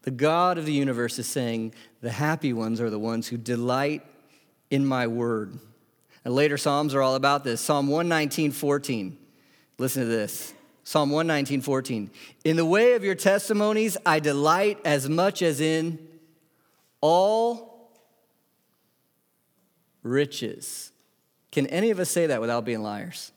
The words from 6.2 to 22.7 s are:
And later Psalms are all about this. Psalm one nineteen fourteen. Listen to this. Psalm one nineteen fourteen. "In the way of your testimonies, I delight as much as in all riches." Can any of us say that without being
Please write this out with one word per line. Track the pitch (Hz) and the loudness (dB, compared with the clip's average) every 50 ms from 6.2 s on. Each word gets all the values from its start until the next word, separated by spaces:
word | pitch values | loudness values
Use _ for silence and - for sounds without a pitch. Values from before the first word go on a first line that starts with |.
| _ | _
And | 123 | -2
later | 123 135 147 151 143 | 2 2 2 2 2
Psalms | 139 - 151 139 147 151 147 135 | 0 0 0 2 2 0 0 2
are | 139 | 2
all | 135 131 131 | 2 2 2
about | 135 135 143 143 143 143 | 2 2 2 2 2 0
this. | 170 - - | -2 -4 -2
Psalm | - - 151 143 139 139 | 0 0 0 2 2 2
one | 143 160 170 170 | 2 0 2 2
nineteen | 165 156 151 143 - - 156 147 | 2 0 0 0 0 0 0 0
fourteen. | 139 - - 143 143 143 143 - 127 110 95 92 - - - _ _ _ _ _ _ _ _ _ _ | -2 -2 0 0 0 0 0 -4 -4 -4 -4 -8 -10 -14 -20 _ _ _ _ _ _ _ _ _ _
Listen | - 127 131 - 131 123 | -4 -4 -2 0 -2 0
to | 117 | 0
this. | 117 113 104 101 - - - - - - _ _ _ _ | 0 0 -2 -4 -6 -10 -12 -14 -16 -20 _ _ _ _
Psalm | _ - - 156 147 139 | _ -2 0 2 2 2
one | 143 156 165 | 2 0 0
nineteen | 165 156 143 139 135 143 135 | 0 0 0 0 -2 -2 -4
fourteen. | 135 147 135 131 131 - 127 110 101 104 - - - - - _ | -2 0 -2 -2 -2 -4 -6 -6 -6 -8 -12 -20 -20 -20 -20 _
"In | _ 156 160 | _ 0 2
the | 165 165 | 2 2
way | 160 185 208 233 247 247 | 4 4 6 6 6 4
of | 233 190 | 4 0
your | 196 190 | -2 -4
testimonies, | - - 196 196 202 - - 220 208 208 214 214 214 220 220 - - - | 2 2 2 2 2 0 0 0 2 2 2 2 0 0 -2 -2 0 2
I | 180 156 156 | 2 2 4
delight | 147 147 143 143 143 156 165 185 202 208 208 - | 2 0 0 4 4 4 4 4 2 0 0 0
as | - 156 147 143 131 139 | 0 0 2 2 2 0
much | 156 165 180 202 196 - | 0 2 2 2 2 2
as | 180 165 151 131 | 0 0 2 2
in | 156 156 160 160 160 170 165 156 - - - - _ _ _ _ _ _ _ _ _ _ _ _ _ _ _ _ | 0 0 0 0 -2 -2 -6 -8 -12 -20 -20 -20 _ _ _ _ _ _ _ _ _ _ _ _ _ _ _ _
all | - 156 165 180 190 202 214 226 226 240 240 226 - - - - - _ _ _ _ _ _ _ _ _ _ _ _ _ _ _ _ _ _ _ _ _ _ _ _ _ _ _ _ _ _ _ _ _ _ _ _ _ _ _ _ _ _ _ | 2 4 6 6 6 4 4 2 2 0 -2 -4 -10 -20 -20 -20 -20 _ _ _ _ _ _ _ _ _ _ _ _ _ _ _ _ _ _ _ _ _ _ _ _ _ _ _ _ _ _ _ _ _ _ _ _ _ _ _ _ _ _ _
riches." | - 120 123 139 147 139 - - 123 107 - - - - - - - - _ _ _ _ _ _ _ _ _ _ _ _ | -4 0 2 2 2 0 -4 -8 -8 -8 -8 -10 -12 -12 -12 -12 -14 -16 _ _ _ _ _ _ _ _ _ _ _ _
Can | - 156 139 | -2 -2 -2
any | 131 147 175 208 233 | 0 0 0 2 2
of | 214 180 | 0 0
us | 180 - | -2 0
say | - 175 170 156 | 0 0 2 2
that | 135 113 | 2 0
without | 113 117 117 120 110 | 0 0 -2 -2 -2
being | 123 | -2